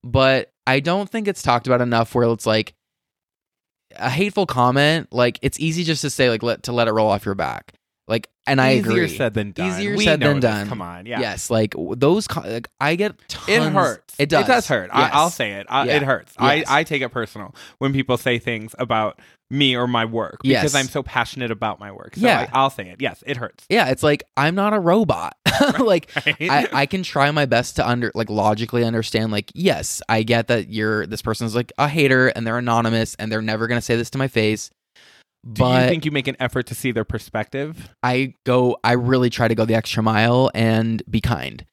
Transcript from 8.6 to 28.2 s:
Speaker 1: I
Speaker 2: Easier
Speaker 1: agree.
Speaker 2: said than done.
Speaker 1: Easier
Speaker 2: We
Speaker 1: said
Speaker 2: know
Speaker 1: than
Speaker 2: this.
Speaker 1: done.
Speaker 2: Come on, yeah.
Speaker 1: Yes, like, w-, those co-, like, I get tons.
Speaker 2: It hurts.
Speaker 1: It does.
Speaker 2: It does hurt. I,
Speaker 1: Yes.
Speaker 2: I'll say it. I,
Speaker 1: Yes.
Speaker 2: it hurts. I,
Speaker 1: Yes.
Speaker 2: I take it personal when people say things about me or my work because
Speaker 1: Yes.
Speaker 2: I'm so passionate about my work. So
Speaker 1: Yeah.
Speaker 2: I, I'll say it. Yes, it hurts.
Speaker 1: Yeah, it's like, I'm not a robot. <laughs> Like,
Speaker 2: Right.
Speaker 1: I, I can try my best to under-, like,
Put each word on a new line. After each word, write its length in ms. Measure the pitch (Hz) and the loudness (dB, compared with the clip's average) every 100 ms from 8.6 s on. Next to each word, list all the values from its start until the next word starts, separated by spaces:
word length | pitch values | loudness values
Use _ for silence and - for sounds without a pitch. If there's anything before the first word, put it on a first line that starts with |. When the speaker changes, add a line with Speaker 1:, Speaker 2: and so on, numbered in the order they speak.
Speaker 1:
I 140 | 131 127 | 4 4
Speaker 2:
Easier 280 | 107 113 | 2 2
Speaker 1:
agree. 40 | 143 | 0
Speaker 2:
said 260 | - 123 | 0 -2
than 180 | 107 101 | -2 -4
done. 160 | - 92 | -4 -4
Speaker 1:
Easier 260 | - - 202 | -4 -2 0
Speaker 2:
We 80 | |
Speaker 1:
said 140 | 214 151 | 2 4
Speaker 2:
know 80 | 151 | 2
Speaker 1:
than 120 | 139 | 4
Speaker 2:
this. 100 | 123 | 2
Speaker 1:
done. 180 | 107 104 | 0 -6
Speaker 2:
Come 140 | 113 | -8
on, 240 | 87 87 101 | -10 -14 -8
yeah. 140 | 120 | -6
Speaker 1:
Yes, 300 | 113 92 - | -4 -6 -2
like, 220 | 113 110 | 0 0
w-, 220 | - 85 | -2 -6
those 320 | 120 139 196 - | 0 2 2 -2
co-, 140 | - | -8
like, 280 | - 117 117 _ | -6 -10 -10 _
I 160 | 139 170 | -2 -2
get 200 | 208 - _ | -4 -6 _
tons. 200 | - - | -12 0
Speaker 2:
It 140 | 220 156 | 0 2
hurts. 420 | 190 160 110 _ - | 2 0 -2 _ -4
Speaker 1:
It 100 | 147 | 2
does. 160 | - | 2
Speaker 2:
It 40 | - | 4
does 180 | 247 - | 2 2
hurt. 240 | 123 90 | -2 0
I, 100 | 113 | 0
Speaker 1:
Yes. 80 | 151 | 2
Speaker 2:
I'll 160 | 143 165 | 4 2
say 220 | - 110 | 0 -6
it. 140 | 98 101 | -6 -4
I, 160 | 131 | -2
Speaker 1:
Yes. 180 | 131 147 | 2 0
Speaker 2:
it 20 | 139 | 2
hurts. 280 | 120 - - | -2 -4 0
I, 160 | 131 151 | 2 2
Speaker 1:
Yes. 100 | - | 2
Speaker 2:
I 140 | 143 | 0
take 180 | 156 147 | 0 -4
it 80 | 123 | -4
personal 440 | 127 110 107 95 - - _ | -6 -8 -10 -18 -18 -20 _
when 140 | 135 | -2
people 240 | 135 131 123 | 0 0 0
say 220 | 135 117 | 0 -2
things 360 | - 113 107 - | -2 -6 -8 -8
about 420 | 123 110 107 - - _ _ | -2 0 0 -4 -20 _ _
me 260 | 139 139 123 | 2 2 2
or 100 | 123 | 0
my 180 | 120 113 | 0 -2
work 340 | 113 101 - | -4 -6 -4
because 300 | 131 127 147 | 2 4 4
Speaker 1:
Yes. 20 | |
Speaker 2:
I'm 140 | 139 131 | 0 0
so 140 | 147 | -4
passionate 480 | 131 131 113 - 120 | -4 -4 -4 -4 -6
about 260 | 110 110 98 | -4 -4 -6
my 140 | 101 | -14
work. 240 | 98 - - | -18 -16 0
So 100 | 233 | 2
Speaker 1:
Yeah. 220 | 160 - | 2 0
Speaker 2:
I, 60 | 131 | 0
I'll 120 | 135 | 0
say 180 | - 90 | -2 -14
it. 120 | 90 | -8
Yes, 220 | 127 - - | -8 -8 -10
it 100 | 123 | -8
hurts. 280 | 117 _ _ | -8 _ _
Speaker 1:
Yeah, 200 | 220 143 | 0 2
it's 120 | 131 | 2
like, 220 | 151 147 - - | 2 0 -2 -2
I'm 180 | 147 | 0
not 180 | 185 208 | 0 0
a 80 | 214 | 0
robot. 560 | 170 202 190 95 85 - | 2 2 2 -2 -4 -4
<laughs> 40 | - - 285 - | -4 0 0 2
Like, 320 | 240 175 - - - | 2 2 0 -4 -2
Speaker 2:
Right. 100 | - | -2
Speaker 1:
I, 280 | 123 139 123 | 0 2 2
I 140 | 131 143 | 0 -2
can 180 | 190 | -2
try 260 | 180 143 143 | -4 0 2
my 160 | 151 139 | 2 2
best 300 | 117 123 - | 0 0 -2
to 120 | 107 | 0
under-, 220 | 120 117 | 0 -2
like, 120 | - | -4